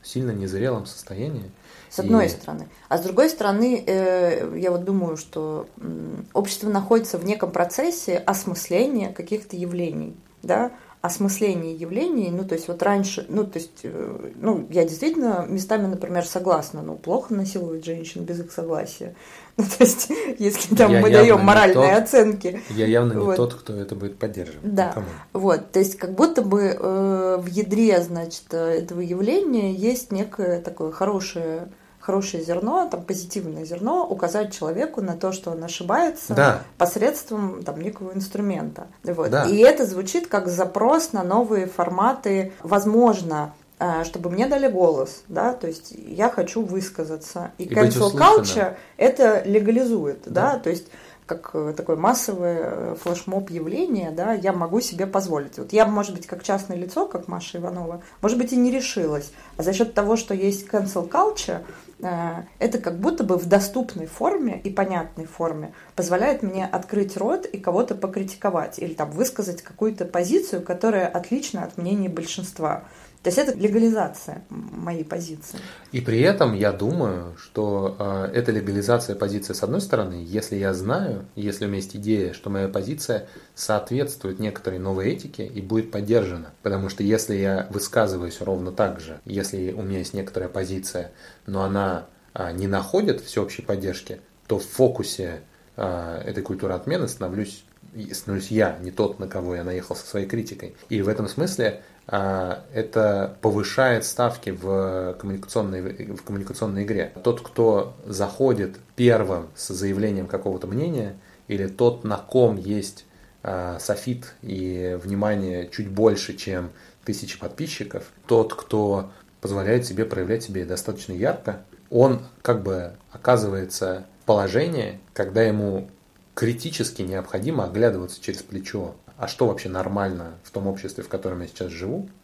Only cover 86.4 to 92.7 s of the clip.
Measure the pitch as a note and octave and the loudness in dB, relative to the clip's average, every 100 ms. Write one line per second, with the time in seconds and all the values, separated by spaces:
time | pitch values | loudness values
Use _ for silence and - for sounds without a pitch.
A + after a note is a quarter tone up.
86.4 | E2 - G#2+ G2 F#2+ - G2+ G#2+ - G2+ | -12 -6 -4 -2 -4 -2 2 2 0 0
87.4 | G2 F#2+ F#2+ G2+ - - G#2+ F#2 F2 - | 0 0 -2 -6 0 2 2 0 -6 -6
88.4 | F2+ F#2+ F2+ F2+ G2+ - - D#2 - G2 | -4 -4 -4 0 0 0 -12 -16 -6 -4
89.4 | G2 G2 F#2 F#2+ G2 F#2+ F2+ G2+ F#2+ - | -4 -4 -6 -6 -6 -4 -4 -8 -6 -6
90.4 | F2+ G2 F#2 F#2+ F#2 F2+ F2 - - - | -6 -6 -4 -6 -6 -8 -10 -14 -20 -18
91.4 | - G2 F#2+ G2 F#2+ F2 - _ _ - | -6 -2 0 2 0 -2 -8 _ _ -8
92.4 | F2+ F2 F#2+ | -6 -4 0